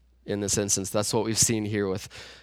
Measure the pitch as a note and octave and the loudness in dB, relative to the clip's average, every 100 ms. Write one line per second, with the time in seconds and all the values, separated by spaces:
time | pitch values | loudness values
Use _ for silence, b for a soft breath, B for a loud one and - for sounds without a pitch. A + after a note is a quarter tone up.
0 | _ _ - G#2 G2+ A2 G2+ G2+ F#2+ G#2+ | _ _ -6 -2 0 0 2 0 0 0
1 | G#2 A#2 G#2+ G#2+ - A2 G#2+ G#2+ G2 F#2+ | 2 0 2 2 2 2 0 0 0 -2
2 | - B B B | -6 B B B